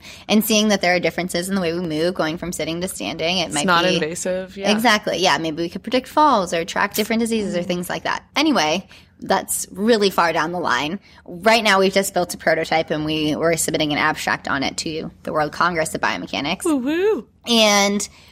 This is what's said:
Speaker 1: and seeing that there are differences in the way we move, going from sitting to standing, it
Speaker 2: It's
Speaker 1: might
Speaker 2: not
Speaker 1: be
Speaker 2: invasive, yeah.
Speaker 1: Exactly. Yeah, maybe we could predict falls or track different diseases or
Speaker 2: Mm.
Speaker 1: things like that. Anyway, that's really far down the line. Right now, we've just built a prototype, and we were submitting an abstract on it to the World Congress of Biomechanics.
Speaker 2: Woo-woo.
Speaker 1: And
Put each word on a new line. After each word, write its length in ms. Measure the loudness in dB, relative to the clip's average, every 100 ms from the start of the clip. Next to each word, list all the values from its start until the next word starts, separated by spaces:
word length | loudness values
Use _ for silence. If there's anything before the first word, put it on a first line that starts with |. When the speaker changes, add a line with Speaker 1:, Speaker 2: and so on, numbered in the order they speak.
| -20 -10 2
Speaker 1:
and 160 | 2
seeing 240 | 4 4 4
that 120 | 2
there 140 | 2
are 60 | 2
differences 480 | 2 -2 -4 -4 -2
in 80 | -2
the 40 |
way 120 | -2
we 80 | -2
move, 340 | -4 -2 -2
going 240 | 0 -2 -4
from 140 | -6
sitting 280 | -6 -4 -4
to 60 | -6
standing, 500 | -6 -8 -4 -2 -2
it 80 | -2
Speaker 2:
It's 80 |
Speaker 1:
might 120 | -2 2
Speaker 2:
not 180 | 2
Speaker 1:
be 100 | 4
Speaker 2:
invasive, 640 | 2 0 -2 -4 -4 -6 -4
yeah. 140 | 0
Speaker 1:
Exactly. 480 | 2 4 2 2 2
Yeah, 200 | 2 2
maybe 240 | 0 -4
we 60 | -4
could 140 | -6
predict 240 | -2 -2 0
falls 480 | 4 4 4 2
or 100 | -2
track 300 | -2 0 0
different 240 | 0 0 0
diseases 360 | 0 -2 -2 -4
or 40 |
Speaker 2:
Mm. 40 | -2
Speaker 1:
things 240 | -4 -4
like 140 | -6
that. 180 | -4 -4 -4 0
Anyway, 500 | 2 4 2 0 -4 -18 -20 -10
that's 460 | -2 -2 -2 -6 -8
really 380 | -2 2 4 2
far 220 | 2 2
down 200 | 2 -2
the 80 | -2
line. 400 | 0 0 -2 -6 -12 -20 -16
Right 380 | -2 2 4
now, 160 | 4 4
we've 120 | 4
just 220 | 2 0
built 180 | -2 -2
a 20 | -2
prototype, 560 | 0 0 0 -2 0
and 120 | -2
we 300 | -2 -2 0
were 220 | 0 0 0
submitting 340 | 0 -2 0
an 80 | 0
abstract 480 | 0 0 -2 -4 -4
on 160 | -4
it 140 | -4 -6
to 340 | -8 -8 -10 -12
the 80 | -6
World 180 | -2 -2
Congress 420 | -2 -2 0 -4
of 80 | -2
Biomechanics. 640 | -2 -4 -6 -6 -4 -4
Speaker 2:
Woo-woo. 640 | -2 -2 0 0 0 0 -4 _
Speaker 1:
And 640 | 0 4 4 4 2 0 -4 -12 -20